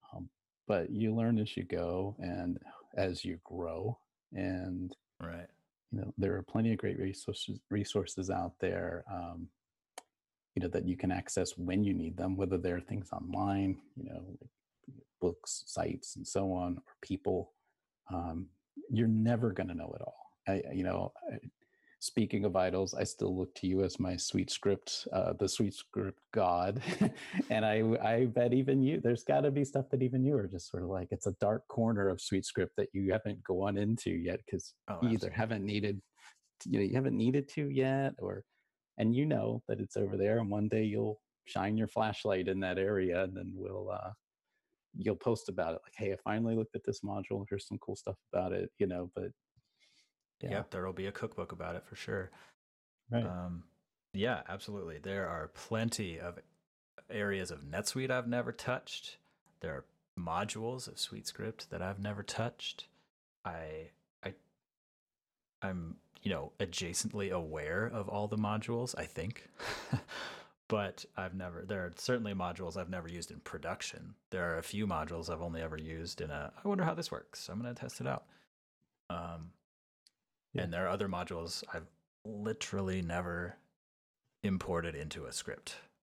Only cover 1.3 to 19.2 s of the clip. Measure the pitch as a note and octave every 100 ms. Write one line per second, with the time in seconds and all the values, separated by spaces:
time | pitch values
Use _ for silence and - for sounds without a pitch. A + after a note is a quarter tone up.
1.3 | A2+ G#2 - F2+ E2+ F2 F2+ G2 G#2 F2+
2.3 | F2+ F2+ F2 - - - - F#2+ F2 F#2+
3.3 | E2+ - F2 E2+ E2 G2+ A#2+ _ _ _
4.3 | - F#2 F#2 F#2 F#2 F2+ - _ _ E2+
5.3 | E2+ F2 _ _ _ _ G#2 F#2+ - G2
6.3 | G2 F#2+ A2 A2+ A2 G2+ F#2+ F#2+ G2 -
7.3 | G#2 - G2+ _ G#2 G2+ G#2 F#2 - F#2
8.3 | F#2+ F2 - F#2 F#2 F2 E2+ - F2+ E2+
9.3 | E2+ F2 _ _ _ _ - _ _ _
10.3 | _ _ - F2+ F2 F2 F2+ F#2 F#2 -
11.3 | - F2 - F2 F#2 G#2 F2+ E2 F2+ F#2
12.3 | F#2+ F#2+ F#2 F2+ F2 - G2+ F#2+ F2 F2
13.3 | F#2+ G2 G2 G2 F#2 - - - E2 F2
14.3 | - - _ _ _ - C3+ - _ F2+
15.3 | E2+ - - - E2+ E2 F2 - - F#2
16.3 | - G2 F2+ F2+ F2 - - - F#2+ -
17.3 | F2+ E2+ _ _ _ _ _ - F2 E2+
18.3 | E2 F#2+ _ _ - - A2 A2+ A2